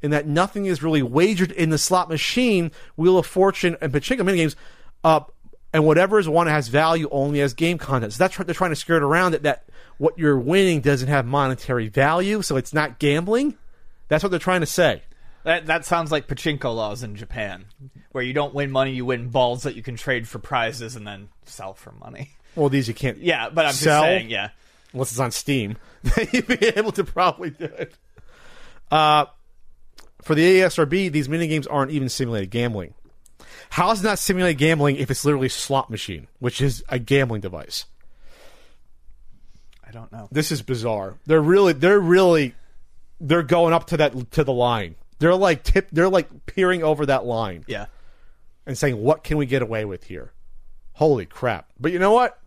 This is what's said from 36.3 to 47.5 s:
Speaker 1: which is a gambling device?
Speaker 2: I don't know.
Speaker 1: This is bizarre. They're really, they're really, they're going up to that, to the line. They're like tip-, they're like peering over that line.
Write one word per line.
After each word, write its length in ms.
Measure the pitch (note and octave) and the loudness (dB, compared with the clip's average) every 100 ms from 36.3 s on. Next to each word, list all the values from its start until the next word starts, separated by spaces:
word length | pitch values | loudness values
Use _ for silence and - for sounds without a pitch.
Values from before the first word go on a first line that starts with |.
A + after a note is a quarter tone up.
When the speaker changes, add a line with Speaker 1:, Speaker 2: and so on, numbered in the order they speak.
| _ | _
Speaker 1:
which 220 | B2 - | -6 -2
is 240 | C#3 A#2+ - | -2 -2 -6
a 120 | C3 | -6
gambling 400 | A#2 C#3 C3 A2 | 0 2 2 -4
device? 460 | G2 F2 B1+ - - - - - - - - - - - - - - - - - - - - - - | -8 -12 -12 -12 -12 -18 -20 -18 -20 -18 -20 -20 -20 -20 -20 -20 -20 -20 -20 -20 -20 -20 -20 -20 -20
Speaker 2:
I 40 | |
don't 220 | A2+ A#2 | -20 -18
know. 160 | A2+ G#2 | -18 -8
Speaker 1:
This 220 | C3+ D#3 | -4 -2
is 100 | D3 | -4
bizarre. 540 | A2 B2+ A#2 G#2+ F#2+ - - | -4 -6 -4 -4 -6 -12 2
They're 140 | D#3 | 4
really, 300 | D3+ F#3+ G3 | 6 6 6
they're 260 | D3 E3+ G#3 | 4 4 4
really, 560 | E3+ F3+ F#3+ E3 C3+ - - - - - - - | 6 6 6 4 2 -6 -18 -18 -18 -20 -20 -14
they're 220 | D3 E3 | 0 0
going 320 | D3 E3+ E3+ | 4 4 4
up 120 | E3 - | 2 0
to 80 | E3 | 0
that, 320 | D3 C3 B2 | 2 0 -6
to 120 | - | -2
the 80 | C#3 | 0
line. 420 | B2 B2 A#2 F2+ D#2+ - - | 2 2 0 -4 -12 -20 0
They're 160 | D#3 | 2
like 280 | F#3 F#3+ D#3 | 4 4 2
tip-, 240 | - G3 F#3+ | 4 2 2
they're 160 | D#3 F3+ | 2 4
like 380 | F#3 E3 - - | 4 0 -10 -10
peering 360 | - F#3 F3+ | 0 2 2
over 240 | D#3 D3+ D3 | 2 0 2
that 180 | C3+ | 0
line. 400 | A2+ A2+ A2 | 0 -2 -4